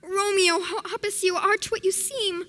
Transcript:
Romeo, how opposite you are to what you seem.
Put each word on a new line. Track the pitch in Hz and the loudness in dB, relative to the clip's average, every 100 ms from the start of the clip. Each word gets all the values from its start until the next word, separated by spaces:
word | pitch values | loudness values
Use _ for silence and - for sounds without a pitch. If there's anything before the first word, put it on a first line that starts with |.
Romeo, | 311 381 403 392 359 339 | -4 -2 2 4 4 4
how | 349 415 - | 0 -6 -6
opposite | 415 415 - | -6 -4 0
you | 370 | 0
are | 359 381 415 | 2 2 0
to | - | 0
what | 440 | -2
you | 370 | 0
seem. | 381 - 539 403 349 | 0 -2 -2 -2 -2